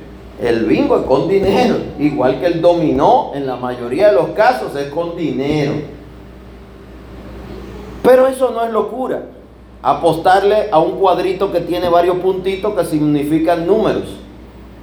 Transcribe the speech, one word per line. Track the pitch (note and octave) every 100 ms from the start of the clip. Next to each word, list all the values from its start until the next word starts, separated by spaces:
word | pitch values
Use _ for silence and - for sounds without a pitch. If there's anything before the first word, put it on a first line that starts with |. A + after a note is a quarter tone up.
| - - - -
El | A#2+ A#2 G#2+
bingo | C#3+ C#4+ A#3
es |
con | - C3+ E3
dinero, | G3 F#3+ A#3 A#3+ - - -
igual | D3 C3 B2 D3
que | F3+
el | E3
dominó, | E3 E3+ D#3 C3 D#3+ A3+ -
en | C#3
la | C3+ B2
mayoría | B2 B2 A#2+ C#3 G#3
de |
los | F#3+ D#3
casos | - A3+ C4+ F#3+ C3+
es | C#3+
con | C#3+ E3+ F3+
dinero. | D#3 B2 C#3 D3+ D3 - D3 - - - - - - - - - - - - - - - - - - - - -
Pero | - B3+ C4
eso | B3+ B3+
no | A3+
es | A#3
locura, | A3 - A#3+ B3+ C#3 - - - - - -
apostarle | B2 C#3+ E3 D#3 F3+ F#3 G3 G#3+ G3
a | D#3
un | F3
cuadrito | F#3 F#3+ F3 F3+ F#3 G#3+
que | E3+
tiene | E3 F3 F3
varios | E3+ F3 F3+
puntitos | F#3 F#3 F#3 F#3+ G#3
que | F#3+
significan | E3+ D#3 D3+ D3 C#3+ D#3+ D#3+ E3+ E3+
números. | G#3+ F#3 G2+ - - - - - - - -